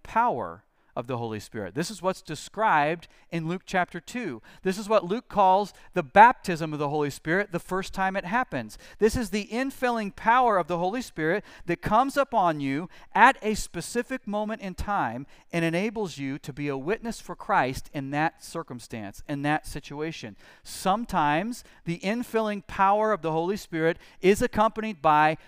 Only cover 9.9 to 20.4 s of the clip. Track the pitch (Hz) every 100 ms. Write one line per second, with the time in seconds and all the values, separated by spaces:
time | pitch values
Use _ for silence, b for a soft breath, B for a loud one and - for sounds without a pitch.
9.9 | 233 202 - 214 247 247 196 160 170 185
10.9 | 254 - - 156 196 - B - 170 -
11.9 | 214 269 285 269 226 175 156 139 139 180
12.9 | B B 190 240 262 208 208 - 180 -
13.9 | 240 240 262 - 208 214 220 196 180 -
14.9 | 202 131 120 139 b b 170 165 170 220
15.9 | 220 190 139 139 143 - 139 147 135 143
16.9 | 226 226 - - 170 - 190 131 131 -
17.9 | 147 135 147 160 - - 165 156 123 -
18.9 | 120 101 - - 143 147 151 - 151 -
19.9 | 147 156 - 113 98